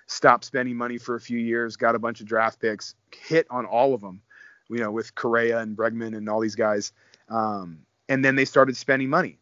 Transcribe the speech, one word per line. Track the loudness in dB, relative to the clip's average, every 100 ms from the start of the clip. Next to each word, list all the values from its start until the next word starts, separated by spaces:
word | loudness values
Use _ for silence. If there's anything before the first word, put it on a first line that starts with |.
| -14
stopped | 2 4 4
spending | 2 -4 -4 -4
money | -6 -6
for | -6
a | -6
few | -4 -4
years, | -2 -2 -4 0
got | 0
a | 2
bunch | -2 -6
of | -4
draft | 0 0 0
picks, | -4 -4 -10 -18 _ -18
hit | 0 0 2
on | -2
all | 0 2 4
of | 2
them, | -4 -16 _ -20 -20 _ -8
you | -4
know, | -2
with | -4 -6
Correa | -4 0 2 4 2
and | -2 -2
Bregman | -2 -2 -6 -6
and | -2
all | 0
these | 0 0
guys. | 0 0 -4 -12 _ _ -6
Um, | -2 -2 -4 -8 -16 _ _ -2
and | 2
then | 2
they | 2
started | 4 4 4 2
spending | 0 0 2
money. | 0 0 -6